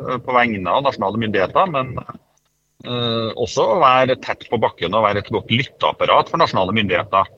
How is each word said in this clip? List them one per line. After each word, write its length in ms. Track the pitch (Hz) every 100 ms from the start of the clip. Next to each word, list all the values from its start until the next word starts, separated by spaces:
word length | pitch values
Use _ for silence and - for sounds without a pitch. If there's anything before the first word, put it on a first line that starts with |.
eh, 180 | - 127
på 140 | 127
vegne 360 | 123 120 101 90
av 140 | 117
nasjonale 340 | 139 - 98 110
myndigheter, 500 | 110 101 90 151 185
men, 300 | 139 127 - - - _ _ _ _ _ _ -
eh, 460 | 123 120 113 113
også 400 | - 120 139 202
å 60 | 196
være 320 | 135 127 131 127
tett 260 | - - -
på 80 | 117
bakken 380 | 110 - 85
og 80 | 110
være 160 | 104 101
et 120 | -
godt 200 | 107 -
lytteapparat 800 | 120 - - - - 87 127 -
for 80 | 165
nasjonale 340 | 156 110 92
myndigheter, 520 | 110 98 85 - 98 95